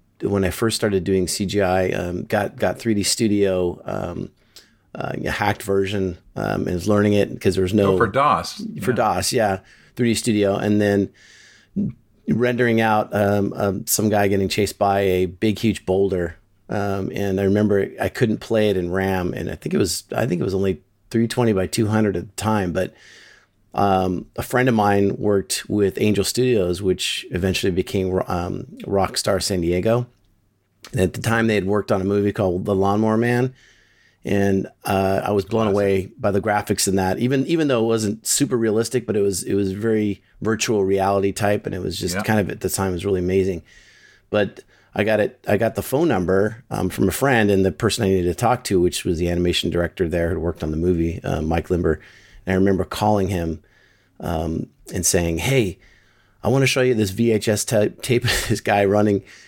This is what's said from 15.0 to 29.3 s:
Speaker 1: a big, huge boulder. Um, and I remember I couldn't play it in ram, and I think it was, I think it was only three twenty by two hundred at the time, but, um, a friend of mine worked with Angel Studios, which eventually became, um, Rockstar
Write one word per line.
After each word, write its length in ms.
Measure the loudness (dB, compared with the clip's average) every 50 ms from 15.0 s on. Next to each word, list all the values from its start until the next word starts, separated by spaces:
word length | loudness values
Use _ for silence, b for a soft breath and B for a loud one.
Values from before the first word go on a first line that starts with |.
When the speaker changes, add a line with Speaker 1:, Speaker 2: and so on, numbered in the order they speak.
Speaker 1:
a 240 | 2 2 2 2 0
big, 340 | -2 -2 -2 -2 0 0 0
huge 260 | 0 0 0 0 -2
boulder. 520 | -2 0 2 2 0 0 -2 -4 -4 -6 -10 _ _ _ _ _ -8
Um, 420 | -6 -4 -2 -2 -2 -4 -4 -6 -6
and 260 | -4 -4 -2 0 0
I 40 | 2
remember 440 | 2 2 2 2 2 2 2 0 -2 -4 -4
I 80 | -4 -4
couldn't 300 | -2 0 0 0 0 -2
play 300 | -4 -2 0 2 2 2
it 80 | 2 0
in 140 | -2 -2
ram, 420 | -2 0 0 0 0 0 -2 -4 -4
and 160 | -4 -6 -8
I 40 | -8
think 200 | -8 -6 -4 -2
it 20 | 0
was, 280 | 0 0 -2 -6 -8 -8 -4
I 100 | -4 -2
think 160 | -2 -2 -2
it 20 | -2
was 120 | -2 -2
only 260 | -2 0 0 -2 -4 _ _ _ _ _ -4
three 160 | -2 -2 -2 0
twenty 260 | 0 0 0 2 2
by 140 | 0 -2 -2
two 200 | -2 -2 -2 0
hundred 300 | 2 2 2 0 0 -2
at 100 | -6 -8
the 140 | -10 -6
time, 300 | -2 -2 0 0 0 -2 -2
but, 200 | -2 -4 -4 -6 B B B B B B B B B B B B _ _ _ -2
um, 500 | 0 2 4 4 4 2 0 -2 -4 -6 -10 -10 -10
a 40 |
friend 260 | -8 -2 0 0 2 2
of 80 | 4
mine 400 | 4 4 4 4 4 4 2 0 0
worked 520 | 0 0 0 0 0 -2 -6 -8 -6 -2
with 320 | 0 2 2 2 2 2
Angel 220 | 2 2 2 2 0
Studios, 580 | -2 0 0 0 2 2 2 2 0 0 -2
which 460 | 0 0 0 0 -2 -6 -6 -6 -8 -8
eventually 400 | -6 -2 0 0 0 0 0 -2
became, 500 | 0 0 -2 -2 -2 -2 -2 0 0 -2 -2 -2
um, 380 | -4 -4 -4 -4 -6 -8 -8 -12 -16 -16 -8
Rockstar 600 | -4 0 0 0 0 -2 -4 -2 -2